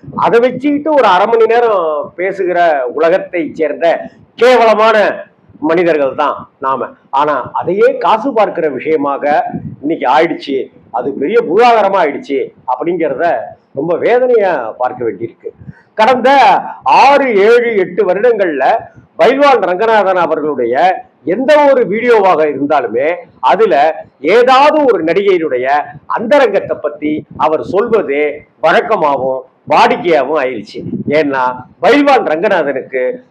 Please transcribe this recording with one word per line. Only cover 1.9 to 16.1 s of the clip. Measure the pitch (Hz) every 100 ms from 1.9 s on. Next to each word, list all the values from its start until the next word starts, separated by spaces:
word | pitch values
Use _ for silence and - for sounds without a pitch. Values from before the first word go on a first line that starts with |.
| 151 - -
பேசுகிற | 185 190 180 175 170 147 123
உலகத்தை | 123 165 185 185 180 147
சேர்ந்த | - 151 143 165 131 - - _ -
கேவலமான | 240 247 226 208 220 220 175 123 - _ _ -
மனிதர்கள் | 151 165 175 151 135 131
தான் | 139 107 - _
நாம. | 135 131 110 - _
ஆனா | 135 151 139 123
அதையே | - 139 196 233 -
காசு | 170 220 277
பார்க்கிற | 220 196 - 156
விஷயமாக | 127 147 156 143 139 143 156 175 - - -
இன்னைக்கு | 143 165 127
ஆயிடுச்சு. | 147 165 - - 135 - _ _
அது | 117 127
பெரிய | - 143 233
பூதாகரமா | 143 190 240 226 196 190
ஆயிடுச்சு | 156 123 - 135 113 - -
அப்படிங்கிறத | 127 160 175 156 131 170 127 104 - _ 139
ரொம்ப | 165 156
வேதனையா | 160 247 254 233 196 151 110
பார்க்க | - 123 123
வேண்டியிருக்கு. | 117 95 113 - - - - - _
கடந்த | - 226